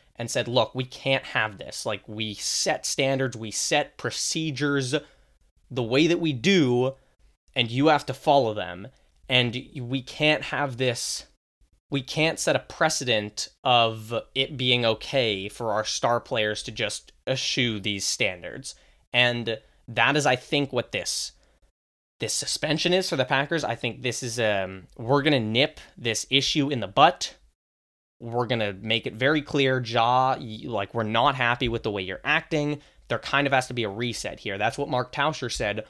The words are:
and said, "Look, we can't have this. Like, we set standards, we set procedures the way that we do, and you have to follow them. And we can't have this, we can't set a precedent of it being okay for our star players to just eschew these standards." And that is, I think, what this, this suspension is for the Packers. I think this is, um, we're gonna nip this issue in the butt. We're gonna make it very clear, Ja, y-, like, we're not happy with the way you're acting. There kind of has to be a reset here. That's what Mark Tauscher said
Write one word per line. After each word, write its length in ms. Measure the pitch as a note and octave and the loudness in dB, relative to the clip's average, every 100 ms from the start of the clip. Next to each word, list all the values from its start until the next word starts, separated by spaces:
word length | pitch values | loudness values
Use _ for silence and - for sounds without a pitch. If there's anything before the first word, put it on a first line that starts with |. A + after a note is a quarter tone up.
| _ - | _ -10
and 140 | A#2 | -4
said, 180 | C3 A#2+ | -2 0
"Look, 280 | A#2+ A2 C3 | 2 2 -2
we 80 | |
can't 400 | B2+ - C#3 C3+ | -8 -6 -2 -2
have 340 | - B2 A2 G2 | 0 -2 -2 -4
this. 300 | C2+ - A#2 | -12 -8 -6
Like, 200 | G2+ - | -6 -8
we 280 | G#2+ A2 G2+ | -8 -6 -6
set 500 | - - - B2 - | -4 -2 -2 -2 -2
standards, 500 | - C3+ C3+ C3 A2 | 0 0 0 -2 -4
we 140 | A2 | -8
set 480 | - - D3 - - | -6 0 0 0 -6
procedures 960 | - - - E3 D#3+ B2+ C#3+ C#3 B2+ D3+ - _ _ _ _ _ _ | -6 -4 -4 -2 -4 -2 0 0 0 -2 -4 _ _ _ _ _ _
the 120 | B2+ | -4
way 220 | A#2 C3 D#3+ | 0 4 4
that 140 | E3+ | 4
we 140 | E3 | 0
do, 600 | C3 D#3+ G3 C3 B2 B2+ - _ _ _ _ _ B2+ | 0 4 6 6 4 0 -4 _ _ _ _ _ -2
and 160 | A#2 | 0
you 160 | B2 D3+ | 4 4
have 180 | C#3+ - | 4 2
to 80 | |
follow 400 | B2+ D#3 C#3+ A#2 | -2 4 4 4
them. 360 | G#2 F2+ F2+ G#2+ - _ _ - | -2 -6 -10 -14 -20 _ _ 2
And 300 | B2+ A#2+ A#2+ - C3+ | 4 4 -2 -8 -10
we 280 | A#2+ C3+ | -6 -6
can't 400 | B2 - D3+ D#3 | -6 0 2 2
have 340 | - C3+ C#3+ A#2+ | 0 -4 -4 -2
this, 480 | B2+ A#2 - - - _ _ _ _ _ _ | -2 -2 -4 -8 -10 _ _ _ _ _ _
we 140 | C#3+ | -4
can't 340 | B2+ D#3 D#3+ D#3 | -4 0 0 0
set 180 | - C3+ | 0 0
a 40 | |
precedent 880 | - - D#3+ - B2 A2 G#2 - - _ | -2 -2 0 0 0 0 0 -6 -12 _
of 500 | - A#2+ A2+ A2 A2 A#2 - C3+ | 2 4 4 0 -6 -6 -4 -4
it 200 | C3 C#3 | -4 -2
being 300 | B2 A#2+ A#2 | 0 2 2
okay 640 | A2 - C#3 A2+ G2 G2 | 0 -2 0 0 -2 -6
for 220 | - A#2 | -6 -2
our 120 | G#2 | -2
star 360 | G#2+ - A#2+ A#2+ | -2 -2 0 0
players 420 | - A#2+ G#2+ G#2 | 0 0 0 -2
to 80 | - | -6
just 400 | A2 G#2+ - - _ - | -4 -4 -6 -12 _ -6
eschew 540 | C3 - - A#2+ G#2+ | -4 -2 0 0 0
these 260 | G2 G2 - | -4 -4 -4
standards." 720 | - G2+ F2+ E2+ B1+ - - _ _ _ | 0 -2 -2 -10 -12 -14 -16 _ _ _
And 480 | B2 B2 A#2+ A#2 A2 - _ - | 2 2 2 -2 -4 -8 _ -6
that 280 | A#2 A#2 D3 | 2 4 4
is, 120 | C#3 | 2
I 80 | B2+ | 0
think, 360 | - D3 C#3 | 0 -2 0
what 200 | B2 - | -2 -4
this, 400 | G2 E2 - - - _ _ _ _ _ _ _ _ | -4 -4 -6 -8 -12 _ _ _ _ _ _ _ _
this 140 | A2 | -6
suspension 600 | - - - D3+ - F3+ | -4 -4 -4 -2 0 2
is 160 | F#3 F#3 | 2 2
for 60 | D3 | -2
the 100 | B2+ | 2
Packers. 380 | C3+ C#3+ E3 | 0 2 -2
I 100 | C3+ | -2
think 300 | A#2 A#2+ B2 | -4 -6 -4
this 180 | B2 A#2 | -6 -4
is, 180 | B2 A#2 | -6 0
um, 460 | A2 G2+ F#2+ F#2+ - - | 2 2 -2 -8 -16 -8
we're 280 | A#2 C#3 | 0 2
gonna 160 | C#3+ C#3 | 4 2
nip 400 | G#2+ A2+ D3 - - - | 2 2 2 0 -20 -6
this 300 | A#2 G#2+ - | -4 -2 0
issue 400 | C#3 C3 D#3 C#3 | 2 2 0 0
in 120 | C3 | -2
the 60 | G2 | 0
butt. 480 | A2+ D#3+ - - - _ _ _ _ _ _ _ _ | 6 6 6 -6 -12 _ _ _ _ _ _ _ _
We're 240 | A#2 A#2 A#2 | -6 -2 0
gonna 260 | A#2 G#2 | 0 -2
make 340 | G2 A2 A2+ A#2 | -4 -2 0 -2
it 100 | A2 | 0
very 260 | C3 D#3 | 0 0
clear, 420 | C#3+ D3 C3+ C3 A#2 | 0 2 2 2 0
Ja, 520 | A#2 A#2 B2+ C3 C3+ | 2 4 4 4 0
y-, 220 | B2 A2 | -6 -10
like, 300 | A#2+ A2 G2 | -6 -4 -2
we're 100 | A#2 | -2
not 320 | G#2+ A2+ C#3 C3 | 0 4 4 4
happy 320 | A#2+ A#2+ B2 | 2 2 0
with 160 | A2+ | 0
the 80 | A2 | -2
way 120 | G2+ | -2
you're 180 | F#2 F#2+ | -4 -4
acting. 580 | - D#3 - D#3 D3 D3 - _ - | -2 -2 0 -2 0 -4 -10 _ -6
There 100 | A#2 | -6
kind 260 | - C#3+ C#3+ | 0 0 2
of 60 | |
has 160 | C3 - | 2 0
to 60 | |
be 100 | B2 | -4
a 60 | G#2+ | -4
reset 500 | G2+ A#2+ A2 F#2 D#2+ | -4 -4 -4 -8 -8
here. 180 | G#2+ G2 | -6 -2
That's 200 | G#2+ - | -2 0
what 100 | C#3+ | -2
Mark 240 | B2+ B2 | -2 -2
Tauscher 400 | - C#3+ D3+ B2 | -2 -2 -2 -6
said 340 | - G#2+ G#2 | -2 -2 -4